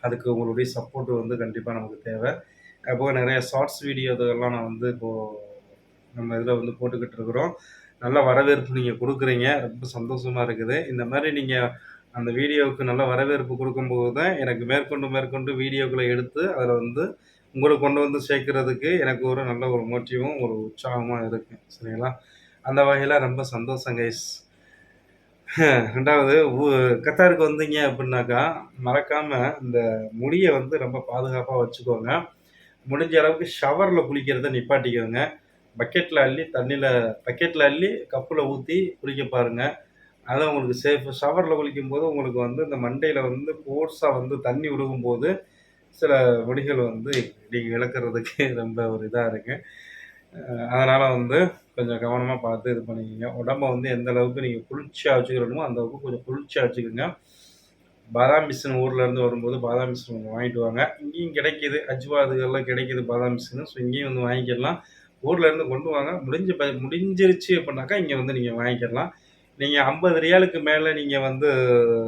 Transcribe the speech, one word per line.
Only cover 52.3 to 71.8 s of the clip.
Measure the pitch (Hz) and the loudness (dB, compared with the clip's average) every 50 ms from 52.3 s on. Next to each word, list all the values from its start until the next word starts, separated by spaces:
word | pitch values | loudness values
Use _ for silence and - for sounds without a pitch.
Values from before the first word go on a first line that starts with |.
| 127 123 | -2 -2
பார்த்து | 120 113 113 110 120 123 | -2 -4 -4 -2 -2 -2
இது | 120 113 110 | -4 -4 -4
பண்ணிக்கங்க. | 113 117 117 110 110 110 110 117 120 120 | -8 -8 -8 -8 -10 -10 -8 -8 -8 -6
உடம்ப | 123 120 131 139 143 139 131 | -4 -2 -2 -2 0 0 0
வந்து | 123 123 123 131 | 0 0 -2 -2
எந்த | 123 117 120 123 | -2 -2 0 0
அளவுக்கு | 120 123 123 123 127 135 | 2 2 2 2 0 -2
நீங்க | 127 123 117 113 - | -4 -4 -4 -6 -8
குளிர்ச்சியா | - 131 147 - - - - - 147 135 | -10 -12 -12 -12 -12 -8 -2 2 4 4
வச்சுக்கிறணுமோ | 123 117 127 127 123 120 113 127 156 156 | 4 4 2 -2 -2 -2 -2 -4 -4 -4
அந்த | 127 117 | -4 -4
அளவுக்கு | 120 117 113 107 107 139 | -4 -4 -6 -6 -10 -8
கொஞ்சம் | 127 120 117 - | -8 -8 -8 -6
குளிர்ச்சியா | 127 131 143 - - - 151 123 | -8 -8 -8 -8 -4 -2 0 0
வச்சுக்கோங்க. | 120 123 123 117 113 113 120 151 180 - - _ _ _ _ - - _ _ _ _ _ _ _ _ _ _ _ 113 | 0 0 -2 -6 -6 -4 -4 -4 -4 -6 -10 _ _ _ _ -20 -20 _ _ _ _ _ _ _ _ _ _ _ -2
பாதாம் | 113 117 127 135 151 156 156 | 2 4 6 8 8 6 4
பிசின் | 147 127 - - 139 131 | 2 -4 -6 -4 -2 0
ஊர்ல | 127 127 127 127 127 | 2 2 2 2 2
இருந்து | 127 123 123 127 123 | 2 2 4 2 2
வரும்போது | 120 120 117 117 120 131 127 | 2 2 0 -2 -2 -2 -2
பாதாம் | 120 117 120 123 127 127 | -2 0 0 0 0 -2
பிசின் | 123 123 - 123 | -4 -6 -8 -10
கொஞ்சம் | 117 110 107 110 110 | -12 -10 -10 -8 -6
வாங்கிட்டு | 117 123 123 117 117 | -4 -4 -2 0 0
வாங்க. | 113 113 113 123 151 - - - | 0 0 2 0 0 0 -2 -6
இங்கேயும் | - - 156 170 170 165 - | -12 -10 -6 -6 -6 -4 -2
கிடைக்குது, | 147 139 156 - - 147 143 143 151 - | 0 0 0 0 -2 -4 -4 -4 -4 -4
அஜ்வா | 131 127 127 131 139 147 143 | -4 -6 -6 -4 0 2 2
அதுகள்லாம் | 139 131 131 131 131 131 131 135 123 | 4 4 2 0 0 0 -2 -2 -2
கிடைக்குது | 127 127 131 127 127 127 123 120 | -2 -2 -2 -2 -4 -4 -4 -2
பாதாம் | 117 120 120 123 123 123 | -2 -2 0 0 0 -2
பிசின். | 117 - - 123 131 156 | -2 -6 -8 -12 -12 -12
So | - - 131 | -12 -8 -6
இங்கேயும் | 123 123 131 143 143 135 | -4 -2 -2 -2 -4 -4
வந்து | 127 123 123 | -2 -2 0
வாங்கிக்கலாம். | 120 123 127 123 123 120 120 131 156 175 170 - - - - _ _ _ _ 131 | 0 0 -2 -2 -2 -2 -2 -2 -2 -4 -4 -8 -18 -20 -20 _ _ _ _ -2
ஊர்ல | 143 175 170 165 | 0 2 6 6
இருந்து | 156 156 160 139 | 6 4 4 -2
கொண்டு | 127 131 135 156 160 | -4 -4 -4 -4 -2
வாங்க. | 151 143 139 156 180 180 | -2 -2 -2 -2 -4 -6
முடிஞ்ச | 135 131 151 170 190 185 175 | -4 -4 -4 -2 0 -2 0
ப-, | 147 143 139 127 | 0 0 -2 -2
முடிஞ்சிருச்சு | 123 131 135 160 175 190 196 185 180 196 185 185 180 - - 180 | -4 -6 -4 -4 -2 -2 0 2 4 6 6 6 4 2 2 2
அப்படின்னாக்கா | 165 - 147 135 131 131 135 208 | 2 2 -2 -6 -6 -4 -2 -2
இங்க | 202 175 147 139 | -2 0 0 -2
வந்து | 131 127 135 135 | -2 -2 -2 -2
நீங்க | 127 120 117 113 | -2 -2 -2 -2
வாங்கிக்கலாம். | 117 120 123 123 117 120 110 113 135 165 180 - _ _ _ _ _ _ _ _ - | -2 0 0 0 0 -2 -2 -2 -4 -4 -6 -8 _ _ _ _ _ _ _ _ -4
நீங்க | 139 143 147 143 135 | -2 2 4 4 4
ஐம்பது | 135 156 160 180 180 165 160 | 2 2 2 2 4 4 4
ரியாலுக்கு | 160 165 180 185 185 180 170 160 | 4 6 8 8 6 6 2 0
மேல | 147 151 151 156 160 156 151 | 0 2 2 4 4 2 0
நீங்க | 151 143 143 139 135 | 0 -2 0 0 0
வந்து | 135 135 131 131 147 147 135 127 127 123 123 120 | 0 0 0 2 2 2 4 4 4 6 6 6